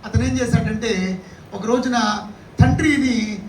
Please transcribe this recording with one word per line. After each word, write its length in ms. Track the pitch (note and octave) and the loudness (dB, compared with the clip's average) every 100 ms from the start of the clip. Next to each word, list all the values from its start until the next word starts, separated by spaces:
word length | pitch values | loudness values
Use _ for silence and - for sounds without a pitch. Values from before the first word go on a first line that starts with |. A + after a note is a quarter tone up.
| - | -2
అతను 180 | A3+ | 0
ఏం 100 | B3+ | 0
చేశాడంటే, 880 | B3+ A#3+ - G#3 A3 A3+ F#3+ F#3 F#3 - - - | 0 2 0 0 -4 -2 -2 -2 -6 -10 -20 -14
ఒక 120 | G3+ G#3+ | -8 0
రోజున 600 | B3 B3 A#3+ G#3+ G#3 - - - - | 0 2 0 0 -2 -8 -16 -16 4
తండ్రిని 760 | C4 - D4+ C#4 B3+ A3 G#3+ G3 | 4 6 2 2 2 0 -2 -8